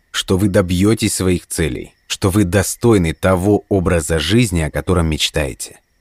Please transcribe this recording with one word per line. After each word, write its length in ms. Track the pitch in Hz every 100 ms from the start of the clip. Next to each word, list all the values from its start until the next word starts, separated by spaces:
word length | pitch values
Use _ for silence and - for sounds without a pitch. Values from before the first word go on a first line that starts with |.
| _
что 260 | - - 92
вы 100 | 104
добьетесь 680 | 101 87 90 101 113 104
своих 340 | - 92 90 -
целей, 460 | - 78 60 - _ -
что 220 | - 98
вы 140 | 101
достойны 720 | 92 95 - - 120 104 82
того 520 | 78 92 92 98 101 -
образа 500 | 98 85 87 76 80
жизни, 420 | 76 110 117 87
о 100 | 76
котором 360 | 73 82 87 80
мечтаете. 720 | 76 - 80 71 - - - _ _